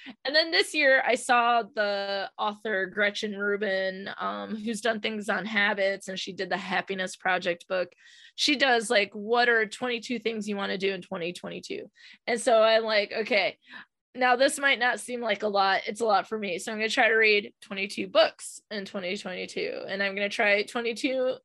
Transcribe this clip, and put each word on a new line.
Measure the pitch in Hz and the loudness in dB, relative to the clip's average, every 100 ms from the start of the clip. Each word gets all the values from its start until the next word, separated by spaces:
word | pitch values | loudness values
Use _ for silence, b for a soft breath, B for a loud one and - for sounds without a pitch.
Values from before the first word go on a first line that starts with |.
| 269 - 262 | -20 -10 0
And | 302 | 0
then | 330 | 2
this | 359 - | 2 0
year | 302 277 262 - | 2 4 4 4
I | |
saw | 254 - 240 233 233 | 0 4 4 4 2
the | 208 226 208 202 202 196 190 - | 0 -2 -2 -2 -2 -4 -6 -4
author | 214 208 220 190 | -4 -4 -4 -2
Gretchen | 190 196 208 208 214 196 | -2 0 0 0 -6 -2
Rubin, | 202 202 208 190 190 190 196 - | -2 0 0 -2 -2 -6 -10 -6
um, | 196 208 202 | -6 -6 -6
who's | 214 214 214 | -6 -6 -2
done | 233 226 | -2 -2
things | 220 214 208 | -4 -4 -2
on | 196 202 | -4 -2
habits, | 214 202 202 196 196 - | 0 0 2 0 -2 -6
and | 185 | -10
she | - | -8
did | 185 185 | -6 -4
the | 185 | -4
Happiness | 185 190 - 190 185 - | -2 -2 -2 -4 -6 -4
Project | 185 185 180 175 - | -2 0 0 -4 -4
book. | 185 180 b b b b - | -4 -4 b b b b -2
She | - 277 | 0 2
does, | 277 233 214 | 4 4 4
like, | 220 202 | 2 0
"What | 208 202 240 240 | -4 0 2 4
are | 233 | 4
twenty-two | 214 - 247 233 226 233 | 2 -4 -4 -4 -4 -4
things | 226 226 208 | -4 -4 -4
you | 196 | -4
wanna | 196 196 | -4 -2
do | 190 | -2
in | 185 | -4
twenty | 180 190 170 | -8 -8 -8
twenty-two?" | 175 175 180 - - 196 B B B - | -8 -12 -12 -10 -10 -12 B B B -4
And | 240 | 0
so | 262 226 | 4 6
I'm | 220 226 | 8 6
like, | 226 214 202 - | 4 2 0 -2
Okay, | 214 214 165 - B B B _ _ 247 | 0 2 2 -2 B B B _ _ 0
now | 254 247 | 4 6
this | 269 269 | 4 4
might | 277 233 | 2 2
not | 247 226 | 2 0
seem | - 247 | -6 -6
like | 226 208 | -4 -2
a | 214 | 0
lot. | 196 190 190 - | 2 4 2 -2
It's | 208 | -2
a | 226 | 2
lot | 196 - | 2 0
for | 220 | -4
me. | 202 175 | -4 -6
So | - | -6
I'm | 214 | -4
gonna | 220 | 0
try | 262 220 | 2 4
to | |
read | 220 214 208 214 - | 6 4 4 0 -10
twenty-two | - 196 196 - 190 | -12 -8 -6 -6 0
books | 269 311 - - - - | 2 2 0 -16 -16 -12
in | 208 | -10
twenty | 196 202 180 202 | -8 -8 -6 -6
twenty-two, | 190 185 185 190 170 - - | -8 -10 -8 -6 -6 -6 -6
and | 196 | -4
I'm | 196 | -2
gonna | 196 202 | -2 -4
try | - 208 202 | 2 2 2
twenty-two | 208 240 233 220 285 262 254 - | 0 -4 -4 -2 -2 0 -2 -4